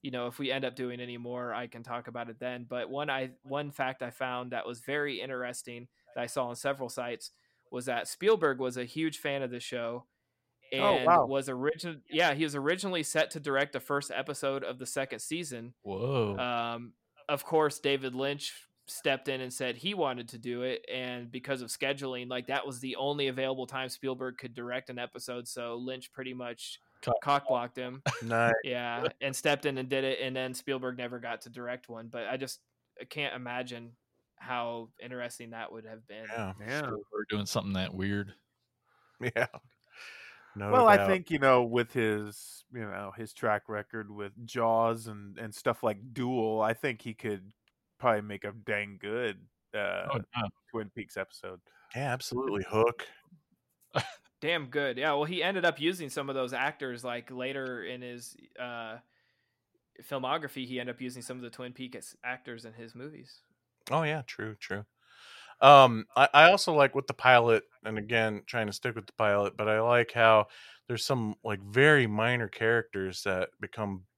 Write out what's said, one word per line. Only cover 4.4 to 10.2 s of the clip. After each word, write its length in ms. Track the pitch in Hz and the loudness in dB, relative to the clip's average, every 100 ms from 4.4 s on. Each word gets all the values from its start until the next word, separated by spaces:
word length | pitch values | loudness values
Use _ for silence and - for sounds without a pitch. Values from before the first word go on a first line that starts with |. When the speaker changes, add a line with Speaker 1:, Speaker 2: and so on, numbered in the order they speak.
| 127 | -6
Speaker 1:
that 140 | 120 - | -6 -6
was 120 | 117 | -10
very 380 | 123 147 147 113 | -4 -2 -2 -4
interesting 680 | 127 127 123 120 - 120 120 _ _ | -6 -6 -6 -8 -12 -14 -16 _ _
that 60 | - | -8
I 40 | 120 | -4
saw 200 | 143 123 | -2 -2
on 80 | |
several 340 | 120 139 135 123 | -2 -2 -2 -6
sites 440 | - 123 117 - _ _ _ _ | -6 -6 -8 -12 _ _ _ _
was 140 | 123 127 | -8 -2
that 200 | 120 - | -4 -4
Spielberg 540 | - 196 220 156 127 | 0 4 6 4 2
was 160 | 127 127 | -2 -4
a 80 | |
huge 340 | 123 156 160 147 | -6 -2 -2 -2
fan 240 | 147 139 | -4 -2
of 80 | 131 | -4
the 80 | 123 | -6
show 480 | - 123 117 123 - _ | -8 -6 -6 -8 -14 _